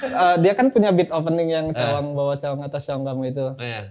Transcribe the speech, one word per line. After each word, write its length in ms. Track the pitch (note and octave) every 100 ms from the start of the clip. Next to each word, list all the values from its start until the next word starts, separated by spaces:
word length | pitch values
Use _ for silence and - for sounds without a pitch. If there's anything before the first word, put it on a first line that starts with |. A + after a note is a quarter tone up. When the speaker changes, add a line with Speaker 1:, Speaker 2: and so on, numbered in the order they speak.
Speaker 1:
Eh, 340 | C4 B3+ F3+ F3
dia 140 | F3
kan 160 | G3+ B3+
punya 220 | B3 G#3
beat 180 | F3 F3
opening 400 | D#3+ D#3+ E3 E3
yang 180 | D#3+ D#3
Speaker 2:
Eh. 60 |
Speaker 1:
cawang 400 | D#3+ B2 C#3+ C#3+
bawah, 240 | C#3+ C#3+ C#3+
cawang 240 | C#3+ C#3
atas, 240 | C#3+ C#3+
cawang 200 | C#3 C#3
kamu 260 | C3+ C3 C3
itu. 160 | B2+ C3
Speaker 2:
Oh, 80 | C3+
iya. 320 | A#2+ A2+ G2+